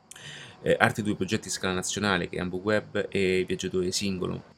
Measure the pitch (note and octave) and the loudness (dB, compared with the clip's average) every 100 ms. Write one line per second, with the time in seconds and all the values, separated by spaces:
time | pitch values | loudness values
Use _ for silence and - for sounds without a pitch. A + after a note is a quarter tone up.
0 | _ - - - - - - - A2+ - | _ -18 -16 -16 -16 -6 2 6 4 4
1 | G#2 F#2 F#2 G#2+ F#2+ - F#2+ F2+ - G2 | 0 0 0 -2 -2 -2 0 0 -2 0
2 | G#2 F2+ F2 E2 F2+ F2+ G2+ G#2+ - G#2 | 2 2 0 -4 -4 -2 2 2 2 -4
3 | - G2 F#2+ F#2 F2+ F#2 F#2 F#2 F2+ - | -2 2 2 2 0 -2 -2 0 0 -2
4 | G2+ F#2 F2+ F2+ - | -2 -2 -4 -4 -10